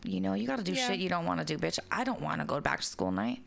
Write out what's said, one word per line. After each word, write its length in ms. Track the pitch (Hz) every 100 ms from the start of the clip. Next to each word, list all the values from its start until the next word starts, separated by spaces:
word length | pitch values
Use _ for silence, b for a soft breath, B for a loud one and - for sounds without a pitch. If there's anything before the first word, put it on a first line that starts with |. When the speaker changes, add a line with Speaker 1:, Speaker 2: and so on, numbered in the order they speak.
Speaker 1:
You 160 | - 190
know, 140 | 190
you 120 | 196 240
gotta 160 | 262
do 100 | 185
Speaker 2:
Yeah. 140 | - 254
Speaker 1:
shit 140 | 190
you 80 | 185
don't 180 | 175 170
wanna 180 | 170
do, 140 | 156 156
bitch. 200 | 165 - -
I 140 | -
don't 160 | 254 -
wanna 240 | 156 156
go 160 | 147 143
back 200 | 143 -
to 60 | -
school 240 | - -
night. 320 | 185 226 254